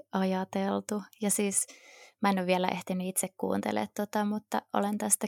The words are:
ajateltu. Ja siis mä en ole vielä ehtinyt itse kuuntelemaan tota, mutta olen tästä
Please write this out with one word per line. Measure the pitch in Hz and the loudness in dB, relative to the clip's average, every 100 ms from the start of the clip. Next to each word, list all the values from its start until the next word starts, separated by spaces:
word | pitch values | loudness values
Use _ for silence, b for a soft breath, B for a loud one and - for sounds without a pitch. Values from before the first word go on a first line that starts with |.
| - | -2
ajateltu. | 196 190 185 190 196 196 196 196 208 190 - | 0 2 2 -2 -2 0 0 -2 -4 -6 -4
Ja | 208 | -2
siis | - 202 196 - B B B B B | 0 0 0 -4 B B B B B
mä | 202 | 0
en | 190 | 2
ole | 180 | 4
vielä | 180 185 | 2 2
ehtinyt | 175 - 185 185 | 0 -2 -4 -4
itse | 190 185 - | -2 -4 -2
kuuntelemaan | 190 196 202 208 214 - | -2 0 0 -2 -2 -4
tota, | 208 214 | -2 0
mutta | 208 214 - 214 - | 0 -2 -4 -4 -2
olen | 208 202 208 | 0 0 0
tästä | 214 - | 0 0